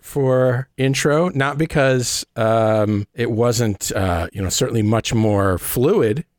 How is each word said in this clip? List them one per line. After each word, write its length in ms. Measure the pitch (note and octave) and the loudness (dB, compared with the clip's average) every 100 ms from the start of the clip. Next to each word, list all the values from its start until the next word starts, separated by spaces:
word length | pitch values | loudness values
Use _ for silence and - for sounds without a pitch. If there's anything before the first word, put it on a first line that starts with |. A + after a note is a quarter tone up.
for 680 | - D3 C3 B2+ B2+ B2 C3 - | -10 -2 2 2 2 0 -4 -2
intro, 520 | C3 C3+ D#3+ D3 F3+ | -2 0 2 2 0
not 300 | C#3+ C#3 C#3+ | 0 -2 -2
because, 680 | D#3+ D#3 C3+ B2+ A#2+ - - - | -2 0 2 2 -2 -6 -8 -2
um, 680 | A2 A2+ A2 A2 G#2 G#2 G#2 | 0 2 2 2 0 -2 -4
it 160 | - A#2 | -4 -4
wasn't, 600 | A2 A#2 A2+ A#2 G2+ - | 0 0 0 -2 -4 -4
uh, 360 | A2 F#2+ F2 E2+ | -2 -2 -2 -4
you 100 | - | -6
know, 60 | F#2+ | -4
certainly 340 | - B2 A2+ | -2 -2 0
much 320 | G#2+ A2 - | 0 0 0
more 440 | A2+ G#2+ G2+ G2 F2+ | 0 2 2 2 0
fluid. 680 | - - C3+ G#3 A#2 C3 - | -4 0 2 2 2 -2 -6